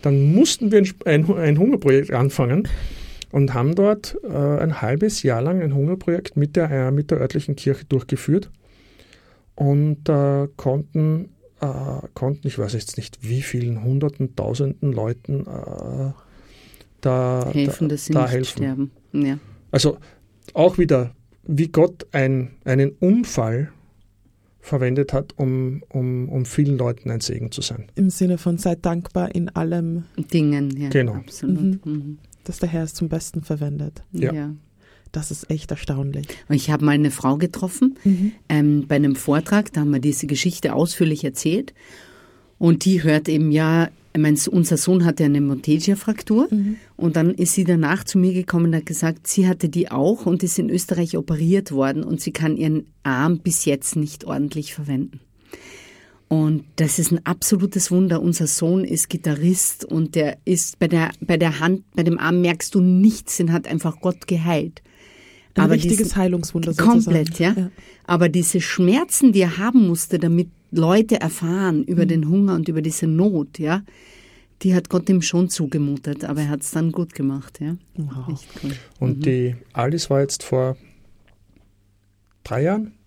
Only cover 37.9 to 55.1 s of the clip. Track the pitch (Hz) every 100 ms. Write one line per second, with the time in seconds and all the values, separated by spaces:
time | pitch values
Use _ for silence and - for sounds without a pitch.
37.9 | 269 202 185 202 220 _ 151 147 147 139
38.9 | 143 139 131 - 147 - 202 208 170 147
39.9 | 139 143 143 147 139 180 175 156 - 170
40.9 | - 165 151 147 131 156 180 285 _ -
41.9 | - - - - _ _ _ 170 165 190
42.9 | 185 156 151 156 151 156 151 156 165 165
43.9 | - _ 160 151 147 - 190 165 156 -
44.9 | 185 170 156 151 143 143 135 - 156 160
45.9 | 196 - 220 - 220 302 214 202 214 -
46.9 | - 170 160 165 185 180 - 175 170 151
47.9 | 190 - 190 185 185 180 175 170 165 156
48.9 | 160 160 165 - - 185 180 165 170 -
49.9 | 123 147 220 - 175 180 - - 180 -
50.9 | 175 170 165 - 156 165 196 196 139 135
51.9 | 139 - 160 - 156 156 156 160 156 -
52.9 | _ 143 127 156 170 175 160 - 143 -
53.9 | 165 151 - - 143 143 156 147 - 147
54.9 | 135 -